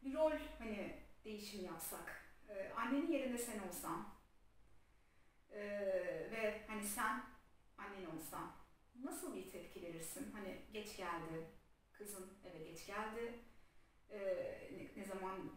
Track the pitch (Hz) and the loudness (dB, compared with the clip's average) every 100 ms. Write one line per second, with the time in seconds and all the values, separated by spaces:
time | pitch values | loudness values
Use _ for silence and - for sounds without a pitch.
0 | 269 302 311 294 - - 220 202 170 - | 2 8 8 8 0 -4 -2 0 -2 -4
1 | - - 214 208 208 208 180 165 - 175 | -10 -12 -6 -4 -4 -4 -4 -2 -2 -2
2 | 165 - - - - 196 190 - 247 277 | -4 -8 -10 -14 -6 -2 0 2 6 6
3 | 330 277 247 240 233 208 185 - - - | 6 6 4 2 0 0 -2 -2 0 0
4 | 214 - - - - - - - - - | -2 -10 -16 -20 -20 -20 -18 -18 -20 -20
5 | - - - - - 208 208 202 196 185 | -20 -20 -20 -20 -10 -4 0 2 6 6
6 | 175 165 190 220 214 214 - 214 202 - | 4 2 2 4 4 4 -2 -2 0 4
7 | 214 247 - - - - - - 202 196 | 4 4 0 -12 -20 -20 -18 -10 -8 -6
8 | 170 160 - - 165 - - - - 240 | -4 -4 -4 -4 -4 -6 -16 -20 -18 -6
9 | 277 - 320 190 185 - 170 185 175 165 | -2 -2 -2 -2 -4 -6 -8 -6 -4 -4
10 | 165 269 - 208 190 - - 214 202 - | -4 -4 -4 -4 -4 -4 -6 -4 -4 -2
11 | 185 165 160 160 160 - - - - - | 0 0 0 -2 -4 -10 -20 -20 -18 -10
12 | 208 190 190 - 185 160 160 165 - 202 | -8 -6 -8 -10 -10 -8 -8 -8 -4 -2
13 | 220 226 233 233 - - - - - - | 0 0 -2 -4 -12 -18 -18 -20 -20 -20
14 | - 208 190 175 175 - - - - 214 | -10 0 4 4 2 -2 -6 -6 -6 -6
15 | 196 190 190 190 156 | -2 0 0 0 -2